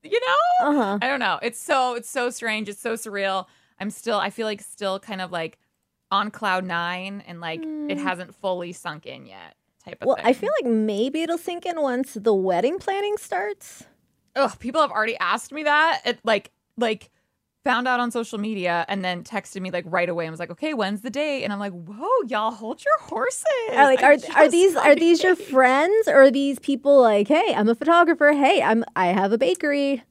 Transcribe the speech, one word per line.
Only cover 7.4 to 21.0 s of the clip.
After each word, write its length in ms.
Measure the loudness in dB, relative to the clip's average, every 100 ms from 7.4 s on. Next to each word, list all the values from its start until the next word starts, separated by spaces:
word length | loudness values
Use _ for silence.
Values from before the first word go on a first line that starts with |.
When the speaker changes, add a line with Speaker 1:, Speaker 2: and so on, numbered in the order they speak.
Speaker 1:
like, 220 | -10 -8
it 340 | -8 -8 -6 -6
Speaker 2:
Mm. 40 |
Speaker 1:
hasn't 320 | -6 -6 -10
fully 380 | -10 -6 -6 -8
sunk 340 | -12 -12 -12 -16
in 200 | -18 -20
yet 300 | -20 -20 _ _ _
type 140 | -20 -8
of 60 | -2
Speaker 2:
Well, 100 | 0
Speaker 1:
thing. 100 | 0
Speaker 2:
I 60 |
feel 180 | 0 0 -2
like 80 | 0
maybe 520 | 0 0 -2 -2 -2
it'll 160 | -4 -4
sink 280 | -6 -8 -8
in 140 | -4
once 340 | -2 -2 -6
the 200 | -2 0
wedding 440 | 2 2 0 0 -2
planning 380 | -4 -4 -4 -6
starts. 680 | -6 -6 -6 -10 -16 -20 -20 _ _ _ _ -2
Speaker 1:
Ugh, 220 | -2 -2
people 220 | -6 0
have 100 | 0
already 260 | 0 -4 -2
asked 340 | -2 -2 -6
me 100 | -6
that. 360 | 0 2 2 0
It, 140 | -4 -4
like, 260 | 0 -2 -2 _ _ -4
like, 340 | -4 -4 -10 _ _ _ _ _
found 240 | -2 -2 0
out 100 | -2
on 140 | -2
social 260 | -4 -6 -8
media 460 | -6 -4 -2 -2 -2
and 160 | -4
then 200 | -4 -6
texted 360 | -8 -10 -10 -10
me, 120 | -6
like, 120 | -8 -4
right 200 | -2 -2
away 160 | -2 -6
and 40 |
was 60 | -8
like, 120 | -12
"Okay, 200 | -8 -6
when's 280 | -4 -4 -4